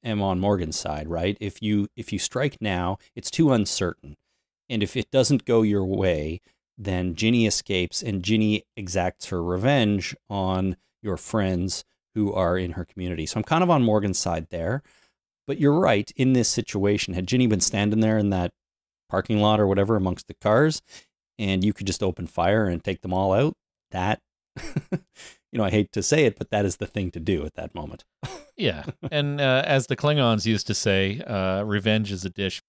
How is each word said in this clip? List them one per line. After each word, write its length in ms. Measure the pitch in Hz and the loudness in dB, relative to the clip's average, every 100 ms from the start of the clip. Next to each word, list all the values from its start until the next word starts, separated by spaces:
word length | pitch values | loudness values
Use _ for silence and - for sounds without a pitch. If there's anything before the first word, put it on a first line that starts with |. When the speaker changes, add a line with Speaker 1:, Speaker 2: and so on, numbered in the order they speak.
Speaker 1:
am 180 | 120 104 | -4 -2
on 160 | 98 90 | 0 0
Morgan's 400 | 98 101 80 80 | 2 0 -2 -6
side, 300 | - 76 78 | -6 -6 -6
right? 280 | 82 90 101 | -2 -2 -2
If 200 | 101 - | -6 -6
you, 280 | 107 104 101 - | -2 0 -2 -6
if 160 | - | -8
you 60 | 101 | -6
strike 380 | - 123 143 - | -4 -4 -4 -4
now, 380 | 107 90 90 95 _ - | -4 -2 -2 -4 _ -14
it's 140 | - | -6
too 200 | - 156 | 2 4
uncertain. 640 | 120 98 - 90 - 73 73 _ _ _ _ - | 4 2 0 -2 -4 -12 -20 _ _ _ _ -8
And 160 | 117 | -4
if 120 | 101 127 | -4 -4
it 140 | - | 0
doesn't 340 | 131 123 135 - | 2 4 2 2
go 160 | 117 | 4
your 220 | 107 101 | 4 2
way, 560 | 95 98 95 78 78 87 _ _ _ - | 0 0 2 0 -2 -8 _ _ _ -10
then 360 | 98 90 92 | -4 -2 -2
Ginny 320 | 82 110 120 110 | 0 2 4 4
escapes 560 | - - 92 90 - | 0 -2 -2 -2 -4
and 200 | 120 98 | -4 -4
Ginny 400 | 92 110 107 107 - - | 0 2 2 0 -4 -12
exacts 500 | 92 92 90 - - | -6 -2 -2 -4 -6
her 120 | 90 | -4
revenge 720 | 85 90 120 143 107 101 - - - | -2 0 2 2 2 0 -2 -12 -8
on 480 | 101 92 92 95 87 _ _ | -4 -2 0 -2 -4 _ _
your 140 | 107 87 | -8 -8
friends 680 | - 110 95 90 92 - - _ _ | -4 -2 0 0 -2 -6 -10 _ _
who 180 | 107 101 | -2 -2
are 260 | 95 87 92 | 0 0 0
in 140 | 90 | -2
her 120 | 82 | -6
community. 400 | 85 - 90 82 78 | -10 -8 -6 -4 -4
So 120 | 107 | -4
I'm 60 | |
kind 180 | - 160 | -2 0
of 80 | 180 | 4
on 120 | 151 | 4
Morgan's 360 | 117 107 101 90 | 4 2 0 -2
side 300 | 90 82 80 | -2 -4 -6
there. 320 | 85 82 135 - _ _ _ _ _ - | -6 -4 -4 -6 _ _ _ _ _ -8
But 120 | - | 0
you're 200 | 143 151 | 2 4
right, 300 | 143 104 104 - | 4 2 0 0
in 180 | 131 | 2
this 140 | 127 110 | 4 2
situation, 640 | - 101 101 101 104 - | -2 -4 0 2 0 -2
had 120 | 90 92 | -4 0
Ginny 200 | 127 123 | 2 2
been 140 | 101 | 2
standing 400 | - 101 104 107 | 0 0 2 4
there 180 | 110 110 | 4 4
in 120 | 104 | 2
that 200 | 95 87 - _ _ _ _ _ | 0 -2 -6 _ _ _ _ _
parking 300 | 95 - 107 | -2 0 2
lot 180 | 104 107 | 4 4
or 60 | 101 | 4
whatever 300 | 98 98 110 | 4 2 2
amongst 300 | 92 87 - | 0 -2 -8
the 60 | |
cars, 480 | - 104 110 156 156 - - - _ _ - | -4 2 4 4 0 -10 -20 -20 _ _ -6
and 260 | 101 95 | -2 2
you 80 | 104 | 0
could 140 | - 95 | 0 -4
just 160 | - | -2
open 240 | 95 - 87 | -2 -4 -6
fire 400 | - 87 107 101 | -2 2 2 2
and 160 | 85 | -2
take 160 | - 90 | -4 -6
them 140 | 92 | -4
all 180 | 92 98 | 0 2
out, 220 | 98 147 - _ _ _ | 2 2 -2 _ _ _
that, 280 | 92 92 107 _ _ _ - | -4 -2 -2 _ _ _ -14
<laughs> 60 | - - - | -10 -8 -6
you 60 | 185 - - - - _ 120 | -8 -10 -20 -20 -20 _ -4
know, 60 | |
I 60 | 101 | 0
hate 220 | 107 95 | 2 0
to 100 | 107 | -2
say 220 | - 156 | 0 2
it, 120 | 131 - | 2 0
but 140 | - | -2
that 140 | 107 | 0
is 120 | 101 - | 0 -2
the 100 | 98 | -6
thing 240 | 107 92 | -6 -6
to 80 | 85 | -4
do 240 | 82 87 76 | -2 -2 -2
at 80 | |
that 200 | - - | -10 -12
moment. 300 | 85 76 - _ _ | -10 -12 -14 _ _
<laughs> 80 | - 381 - - | -14 -14 -16 -4
Speaker 2:
Yeah. 260 | 226 - - - 139 | -4 -4 -8 -10 -6
And, 260 | 151 143 143 | -2 -2 0
uh, 240 | 135 131 - | 2 2 2
as 200 | 135 - | 0 0
the 100 | 131 | -2
Klingons 500 | 147 151 120 110 110 | 0 2 4 2 2
used 200 | 107 - | 0 -2
to 40 | |
say, 460 | 101 107 95 95 110 | -2 2 2 2 -2
uh, 420 | - 101 95 95 | -6 -2 -2 -2
"Revenge 480 | 107 104 107 107 101 | -2 -2 0 0 0
is 140 | 95 | -4
a 60 | 92 | -6
dish 320 | 95 98 - | -4 -4 -6